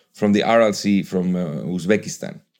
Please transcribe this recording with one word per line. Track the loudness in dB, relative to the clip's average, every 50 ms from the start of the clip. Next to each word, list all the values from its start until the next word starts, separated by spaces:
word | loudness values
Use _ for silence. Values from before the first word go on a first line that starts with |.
| _ _ _
from | -2 0 2 2
the | 2 2
R | 4 4 4 4
L | 4 2
C | 0 0 0 0 0 0
from, | -2 -2 -2 -2 0 -2
uh, | -2 -2 -4 -6 -6 -6
Uzbekistan. | -6 -6 -4 0 0 0 0 0 -4 -12 -10 -12 -12 -14 -16 -20 _ _ _